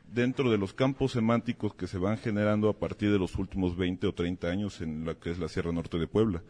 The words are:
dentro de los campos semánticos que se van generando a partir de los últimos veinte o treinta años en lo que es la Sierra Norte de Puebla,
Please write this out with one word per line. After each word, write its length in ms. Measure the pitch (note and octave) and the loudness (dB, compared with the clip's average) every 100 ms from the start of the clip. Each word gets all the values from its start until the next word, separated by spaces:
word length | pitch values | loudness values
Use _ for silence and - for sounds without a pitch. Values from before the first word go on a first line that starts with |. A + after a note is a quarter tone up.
| - | -8
dentro 400 | A2 B2 B2+ C3 | 0 0 2 2
de 60 | A2 | 2
los 160 | A#2 | 2
campos 400 | - C3 C#3 C3+ | 0 0 2 0
semánticos 600 | B2 A2 A#2 - A#2+ G#2+ | 2 2 2 0 -4 -4
que 140 | - F2+ | -4 -6
se 100 | G2 | -2
van 200 | F2+ A2 | -2 0
generando 500 | A#2+ G#2 G#2 G#2+ G#2+ | -2 0 2 4 2
a 100 | G2+ | 0
partir 340 | E2 - G#2 | -4 0 2
de 80 | G#2 | 4
los 160 | F2+ - | 2 -2
últimos 420 | F#2+ G2 F#2 F2 | -4 0 0 0
veinte 300 | F2+ F2+ G2+ | -2 0 -2
o 60 | |
treinta 360 | F2 F2 F2+ E2+ | 0 -2 -2 -2
años 320 | F#2 G#2 - | -2 -4 -6
en 240 | E2 D#2 D#2+ | -6 -4 -6
lo 120 | D#2+ | -6
que 140 | - | -6
es 80 | E2+ | -4
la 80 | E2 | -4
Sierra 240 | - E2+ | -4 -2
Norte 260 | E2+ D#2 F2 | -2 -2 -2
de 100 | D#2+ | 0
Puebla, 360 | G#2 A2 F#2+ - | 2 2 0 -6